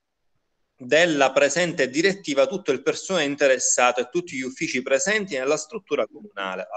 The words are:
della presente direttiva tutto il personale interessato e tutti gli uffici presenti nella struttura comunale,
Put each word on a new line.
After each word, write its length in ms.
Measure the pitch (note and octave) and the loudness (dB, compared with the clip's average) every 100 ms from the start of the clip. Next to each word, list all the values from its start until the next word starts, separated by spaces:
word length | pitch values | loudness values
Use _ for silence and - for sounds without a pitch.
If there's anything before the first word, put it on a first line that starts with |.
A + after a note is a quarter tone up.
| _ _ _ _ _ _ _ - | _ _ _ _ _ _ _ -14
della 560 | B2 D3 F3 D3 C3+ | 0 4 4 4 4
presente 580 | C#3+ C#3+ E3 F3 D#3 C3 | 4 2 2 -2 0 -2
direttiva 600 | C3+ F#3+ F#3+ F3 C#3 C3+ | 0 0 0 -2 0 2
tutto 240 | - F3 | 0 -2
il 100 | C3 | -2
personale 420 | D3 C#3+ - F#3 C#3+ | -2 -4 -2 -2 -2
interessato 760 | C#3+ C#3+ B2+ - - B2 A#2+ | 2 2 2 2 2 2 2
e 80 | A#2+ | -2
tutti 240 | - A#2+ C3 | -4 -6 -8
gli 80 | |
uffici 400 | B2+ B2+ D#3 B2+ | -8 -6 -6 -4
presenti 560 | C3+ C3+ F#3 G#3+ G3 C3+ | 0 0 2 -2 -2 -4
nella 180 | C3 D3+ | -2 -2
struttura 520 | - A3 - C#3+ A2 | -4 -14 -6 -2 -4
comunale, 580 | - - - F#2+ A2 - | -6 -18 -10 -8 -6 -8